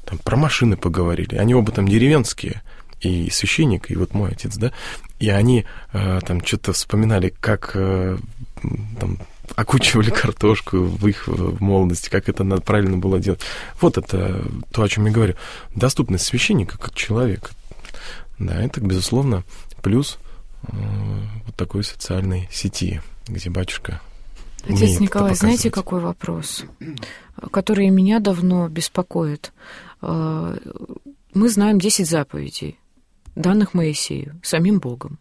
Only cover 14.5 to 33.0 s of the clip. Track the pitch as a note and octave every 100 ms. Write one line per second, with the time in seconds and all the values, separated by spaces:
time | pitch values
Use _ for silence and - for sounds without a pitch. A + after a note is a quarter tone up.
14.5 | - - - G#2 - G#2+ A2 G#2+ F2 -
15.5 | - - G2 B2 - B2+ F2+ - B2 -
16.5 | G#2 F#2+ - - - - A2 B2 F#2 -
17.5 | - - - - - - - - - F#2
18.5 | E2+ A2+ - G2+ F#2 F2+ A#2 C#3 F#2+ -
19.5 | - - - G2 A2+ D3 - - - -
20.5 | - - G2+ G2+ G2+ G2+ G2+ - - -
21.5 | - - G2+ G#2 - - F#2 F#2+ F#2 F2+
22.5 | - G2 - F2 E2 - - - F2 F2
23.5 | F2+ F2+ - - - - - - - -
24.5 | - - G3+ G#3+ F3+ G3 G#3 G3+ F#3 G#3
25.5 | A#3 A#3 - F#3 F3+ E3+ F3 - E3 D3+
26.5 | - C3+ - D#3+ D3 - - - - -
27.5 | G3 F#3+ G#3 G3 F#3+ F#3+ A3+ G3+ F3 F3+
28.5 | F3+ E3+ D#3+ - - F3+ E3+ D#3 D3 -
29.5 | - - - - - - E3 D#3+ D#3 E3
30.5 | - - - - - - C#4+ _ F#3+ A#3
31.5 | G#3 G#3 G#3 G3 G#3+ D#3+ E3 C#3+ D3 -
32.5 | - D2 - _ _